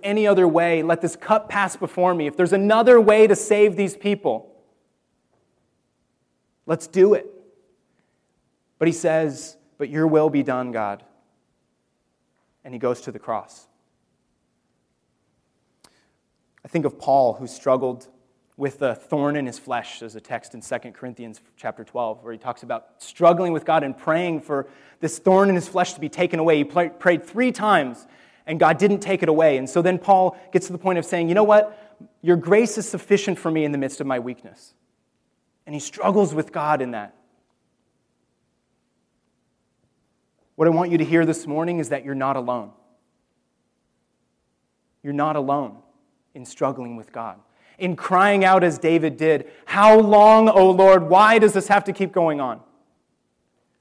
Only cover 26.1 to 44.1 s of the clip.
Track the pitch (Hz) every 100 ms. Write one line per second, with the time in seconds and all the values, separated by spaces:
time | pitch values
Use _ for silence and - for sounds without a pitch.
26.1 | - 175 165 165 151 143 175 165 - 185
27.1 | 160 - 214 254 - 214 185 131 117 -
28.1 | _ _ _ - 160 160 165 202 202 196
29.1 | 190 165 156 160 135 135 175 170 180 196
30.1 | 190 185 - - 185 185 180 190 175 -
31.1 | 175 165 190 214 208 214 - - _ -
32.1 | _ 165 175 160 208 233 220 - 180 -
33.1 | 202 202 170 170 160 147 143 135 135 135
34.1 | 127 120 120 110 - _ _ _ _ _
35.1 | _ _ _ _ _ - 147 - - 190
36.1 | 202 185 156 151 165 151 147 123 113 104
37.1 | _ _ _ _ _ _ _ _ _ _
38.1 | _ _ _ _ _ _ _ _ _ _
39.1 | _ _ _ _ _ _ _ _ _ _
40.1 | _ _ _ _ - 165 165 175 165 147
41.1 | 170 165 156 - 151 170 170 147 139 139
42.1 | 135 135 135 123 123 104 _ _ _ _
43.1 | _ _ _ _ _ _ _ _ _ _